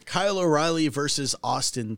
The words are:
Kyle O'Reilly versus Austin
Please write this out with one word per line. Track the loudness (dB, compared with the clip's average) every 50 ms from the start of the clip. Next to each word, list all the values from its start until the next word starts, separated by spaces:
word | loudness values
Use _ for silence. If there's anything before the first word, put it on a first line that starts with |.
| -12
Kyle | -4 -2 0 0 0 0 2
O'Reilly | 2 4 4 4 4 2 2 2 0
versus | 0 0 -2 -2 0 0 -2 -2 -2 -4 -2 0
Austin | 0 0 0 0 -2 -2 -4 -6 -6 -8